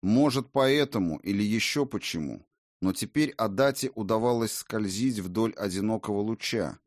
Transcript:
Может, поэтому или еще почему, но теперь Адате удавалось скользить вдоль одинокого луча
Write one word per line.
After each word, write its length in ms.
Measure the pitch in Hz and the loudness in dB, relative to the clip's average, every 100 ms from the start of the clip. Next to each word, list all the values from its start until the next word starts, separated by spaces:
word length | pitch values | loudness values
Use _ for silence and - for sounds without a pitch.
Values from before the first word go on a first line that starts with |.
Может, 480 | 95 113 143 127 127 | 4 4 4 2 -2
поэтому 640 | 139 135 143 139 120 90 76 | 2 4 4 2 2 0 -2
или 260 | - 101 | -2 0
еще 420 | 104 110 - 147 135 | 2 2 0 -2 -2
почему, 640 | 107 - 87 73 55 - _ _ _ | -4 -6 -6 -6 -8 -14 _ _ _
но 120 | 92 | -2
теперь 380 | 92 107 147 151 | -2 -2 0 -2
Адате 600 | - 113 98 139 131 131 - | 0 -2 2 2 2 -6 -4
удавалось 580 | 101 110 120 120 113 | 0 2 2 2 0
скользить 680 | - - 110 104 95 131 110 | -4 -6 -4 -2 0 -2 -2
вдоль 340 | 90 92 113 | -4 0 0
одинокого 680 | - 101 92 104 110 - 101 | 0 -4 -2 -2 -2 -2 -2
луча 580 | 107 113 - 117 80 - | -2 -4 -4 -2 -4 -6